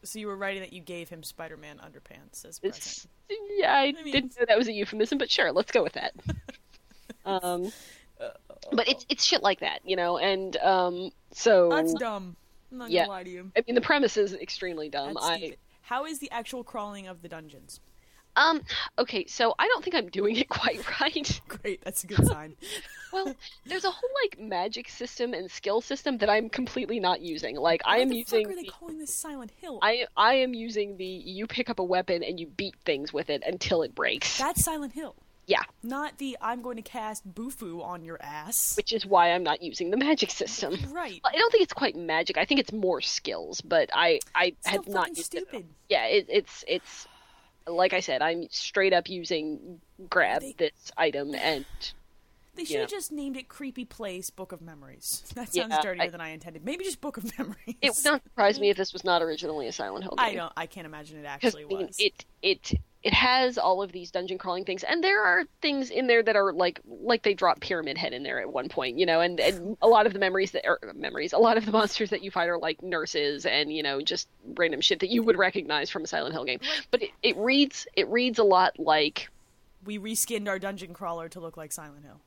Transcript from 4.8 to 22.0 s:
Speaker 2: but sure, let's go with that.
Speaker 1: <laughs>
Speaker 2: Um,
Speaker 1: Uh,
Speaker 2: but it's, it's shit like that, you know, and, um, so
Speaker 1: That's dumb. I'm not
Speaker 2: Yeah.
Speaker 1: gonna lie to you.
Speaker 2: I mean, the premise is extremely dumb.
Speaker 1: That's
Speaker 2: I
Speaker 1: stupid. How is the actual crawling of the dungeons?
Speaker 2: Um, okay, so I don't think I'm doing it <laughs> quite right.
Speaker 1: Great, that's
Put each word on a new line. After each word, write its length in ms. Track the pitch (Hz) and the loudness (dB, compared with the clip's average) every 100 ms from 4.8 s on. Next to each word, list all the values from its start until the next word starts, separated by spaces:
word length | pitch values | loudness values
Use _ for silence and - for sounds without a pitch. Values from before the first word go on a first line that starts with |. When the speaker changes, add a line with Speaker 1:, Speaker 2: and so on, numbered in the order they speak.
| 202 214 220 285 | -4 0 0 0
Speaker 2:
but 120 | 240 | 0
sure, 200 | - 175 | 2 2
let's 200 | 170 220 | 2 2
go 100 | 247 | 2
with 100 | 160 | 2
that. 200 | - - - | -2 -8 -6
Speaker 1:
<laughs> 60 | - - - - _ - _ - _ 220 190 | -8 -8 -10 -20 _ -20 _ -20 _ -14 -4
Speaker 2:
Um, 460 | 190 180 175 180 - - - - _ | -2 0 -2 -4 -8 -20 -20 -20 _
Speaker 1:
Uh, 100 | - - _ - - | -12 -12 _ -20 -4
Speaker 2:
but 140 | 240 233 | 0 2
it's, 160 | 262 - | 0 -2
it's 160 | 294 | 0
shit 180 | - 349 | 2 4
like 180 | - 190 | 2 2
that, 180 | - - - | -2 -6 -4
you 100 | 185 | 0
know, 220 | 175 175 | 2 2
and, 400 | 190 190 190 185 | 2 0 -2 0
um, 540 | 185 190 180 180 185 _ _ | 4 4 2 -2 -8 _ _
so 380 | - 233 196 175 | 0 6 8 8
Speaker 1:
That's 240 | 165 320 | 6 2
dumb. 420 | 320 233 208 185 170 _ - _ | 0 -2 -6 -10 -16 _ -20 _
I'm 60 | 254 | -14
not 120 | 240 | -2
Speaker 2:
Yeah. 100 | 180 | 2
Speaker 1:
gonna 80 | 170 | 2
lie 120 | 190 | -2
to 60 | 185 | -12
you. 220 | 180 185 220 | -14 -2 -2
Speaker 2:
I 80 | 233 | 2
mean, 100 | 240 | 0
the 60 | |
premise 360 | 233 294 247 - | 4 4 4 2
is 160 | 202 | 0
extremely 560 | 185 185 - 185 165 151 | -2 -10 -8 -6 -6 -6
dumb. 240 | 143 139 | -6 -6
Speaker 1:
That's 120 | - 160 | -2 -2
Speaker 2:
I 120 | 165 | -2
Speaker 1:
stupid. 200 | 160 - _ _ | -4 -14 _ _
How 220 | - 247 311 | -8 -6 -6
is 140 | 294 | -8
the 100 | 277 | -8
actual 320 | 233 233 254 233 | -8 -8 -10 -10
crawling 420 | 233 208 202 190 | -10 -10 -10 -14
of 140 | 180 | -16
the 80 | 170 | -14
dungeons? 500 | 165 156 - - - _ _ _ _ _ - | -16 -16 -20 -20 -20 _ _ _ _ _ 4
Speaker 2:
Um, 260 | 302 320 - - - - | 4 4 -2 -8 -6 -2
okay, 280 | 247 214 - | -2 -2 -6
so 300 | - 233 - | 2 2 4
I 100 | 427 | 2
don't 140 | 494 | 2
think 120 | 370 349 | 2 -2
I'm 140 | 190 | -2
doing 260 | 190 208 226 | -2 0 0
it 140 | 277 | 0
<laughs> 0 | |
quite 500 | - - - - - | 0 -2 -2 -6 -2
right. 420 | 285 320 285 - - | -2 -2 -4 -6 -8
Speaker 1:
Great, 340 | - 208 190 | -10 -6 -6
that's 220 | - - | -6 -8